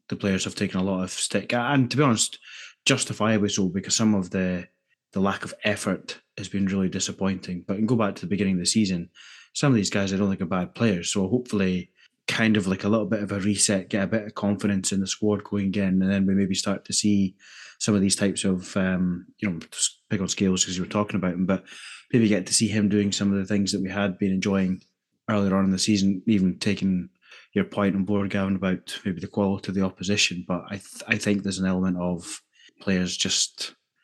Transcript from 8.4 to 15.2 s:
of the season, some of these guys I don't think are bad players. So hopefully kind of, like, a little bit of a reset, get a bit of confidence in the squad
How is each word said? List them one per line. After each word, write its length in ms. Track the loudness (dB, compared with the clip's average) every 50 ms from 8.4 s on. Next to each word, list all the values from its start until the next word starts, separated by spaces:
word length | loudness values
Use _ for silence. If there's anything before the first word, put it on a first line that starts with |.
| 2 2 2
of 40 | 0
the 60 | 0
season, 440 | 0 2 2 2 2 2 -2 -4 -6 _ -20 -20 -20 -20 -20 -20 _ -6
some 180 | 0 2 4
of 40 | 4
these 140 | 4 2 2
guys 240 | 0 0 0 0 0
I 40 | 2
don't 120 | 2 2
think 120 | 0 -2
are 40 | -2
bad 300 | -2 -2 -2 -2 -4 -2
players. 360 | 0 0 2 0 0 -2 -2
So 160 | -2 0 0 0
hopefully 640 | 0 -2 -2 -2 -2 0 2 2 0 -2 -4 -8 _ _ _ _ _ _ _ -4
kind 300 | -2 0 2 4 4 4
of, 80 | 2 2
like, 160 | 0 0 2
a 60 | 2
little 160 | 2 2 2
bit 160 | 0 -2 -2
of 100 | -2 -2
a 80 | -2 0
reset, 500 | 0 0 0 2 2 2 0 0 -2 -2
get 140 | -2 -2 0
a 40 | 0
bit 180 | -2 -2 -4
of 80 | -6 -8
confidence 560 | -2 0 0 0 0 0 0 0 0 0 -2
in 80 | -2 -2
the 80 | -2 -2
squad 360 | -2 0